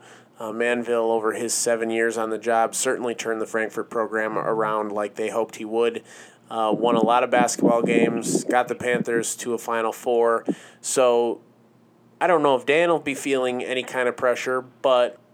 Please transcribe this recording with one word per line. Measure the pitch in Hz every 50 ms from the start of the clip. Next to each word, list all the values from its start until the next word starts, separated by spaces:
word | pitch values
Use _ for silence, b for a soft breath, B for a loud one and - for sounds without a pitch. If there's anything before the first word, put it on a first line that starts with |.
| b b b b b b _ -
Uh, | 117 110
Manville, | 107 113 120 120 120 120 117 117 120 117 113 113
over | 113 113 107 110 107
his | 104 123 113 -
seven | - - 120 117 113 113 113
years | 113 113 113 117 110 117
on | 113 110
the | 110
job, | 107 104 117 117 113 113 107 -
certainly | - - 131 131 - 117 120 113
turned | - - 113 113 110
the | 110
Frankfort | 104 - 113 110 104 - 117 104 -
program | - 117 110 101 107 110 110 110 110
around | 101 - - 113 110 110 107 107 107 107 107
like | 101 107 104 101 104
they | - 110 104
hoped | 95 117 110 110 -
he | - 113
would. | 107 110 117 120 117 113 110 B B B B B B B B B -
Uh, | 113 113 113 110
won | 107 107 113 120 117
a | 113 110
lot | 110 120 123 127
of | 123
basketball | 120 123 120 120 - - - 117 117 117
games, | 117 120 120 113 117 117 117 117 110 - - - -
got | - - 120 123
the | - 120
Panthers | - - 123 123 117 113 - 117 117 110 - -
to | - - 123 117
a |
Final | 110 - - 117 117 113 110
Four. | 107 - - 131 120 117 117 117 117 113 - B B B B B B B
So | - - - 135 131 123 120 120 120 117 107 - - _ _ _ _ _ _ _ _ _ _ _ _ _ _ -
I | 160
don't | 170 180 160 147
know | 143 135
if | 123 123
Dan | 131 143 160 175 170
will | 170 151
be | 151 147 135
feeling | 131 - 143 139 131 127 127 123 127 95
any | 98 131 127
kind | 123 - - 131 123 123
of | 117
pressure, | - 135 123 120 113 - 131 127 127
but | 127 131 _ _ - 135 127 123 123 117 - - _ _